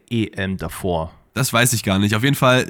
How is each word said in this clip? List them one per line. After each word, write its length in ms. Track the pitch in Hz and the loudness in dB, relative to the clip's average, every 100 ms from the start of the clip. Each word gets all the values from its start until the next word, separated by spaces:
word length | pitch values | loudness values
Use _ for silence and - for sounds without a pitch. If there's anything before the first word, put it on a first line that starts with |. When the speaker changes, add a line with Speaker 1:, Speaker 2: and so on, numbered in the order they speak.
| - | -4
Speaker 1:
E 180 | 117 104 | -2 -2
M 240 | - 95 92 | -4 -4 -4
davor? 560 | 80 - 95 82 80 - _ | -6 -6 -2 -2 -4 -10 _
Speaker 2:
Das 200 | 104 131 | -6 -2
weiß 200 | 117 120 | 0 2
ich 100 | 110 | 0
gar 160 | - 95 | 0 2
nicht. 160 | 104 | 2
Auf 80 | 107 | 2
jeden 140 | 135 143 | 0 2
Fall, 260 | 131 127 | 4 4